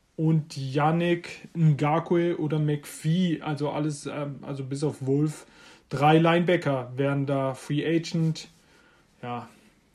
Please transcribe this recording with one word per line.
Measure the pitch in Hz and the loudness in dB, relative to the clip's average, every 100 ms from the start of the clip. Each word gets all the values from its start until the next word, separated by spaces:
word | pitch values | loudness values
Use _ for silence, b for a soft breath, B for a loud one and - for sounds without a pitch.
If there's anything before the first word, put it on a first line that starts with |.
| _ - | _ -2
und | 160 160 147 139 | 2 2 0 -8
Yannick | 135 143 151 170 175 175 - - - 170 | -4 0 2 2 2 0 -2 -16 -10 2
Ngakoue | 160 139 147 160 165 175 170 170 | 4 4 2 0 2 2 2 0
oder | 151 156 | -2 0
McPhee, | 151 147 - - 156 170 180 151 | 0 -2 -4 -6 -2 2 2 0
also | 156 143 147 | -4 -4 -2
alles, | 147 151 147 - | -2 -4 -4 -8
ähm, | 143 143 139 | -6 -6 -8
also | - 139 | -10 -8
bis | 131 135 | -6 -4
auf | 147 - 131 | -4 -2 0
Wolfe, | 139 156 151 - b b b b | 2 2 -2 -16 b b b b
drei | 131 147 160 | 2 6 6
Linebacker | 165 170 175 175 147 135 123 127 | 6 4 4 2 2 -2 -4 -2
werden | 139 139 139 | 0 0 0
da | 139 135 | 0 -2
Free | 131 - 147 151 | -4 -4 -2 0
Agent. | 165 160 165 160 156 - b b b b b b - | 0 0 0 0 -2 -8 b b b b b b -14
Ja, | 123 120 113 b b b _ | -10 -8 -10 b b b _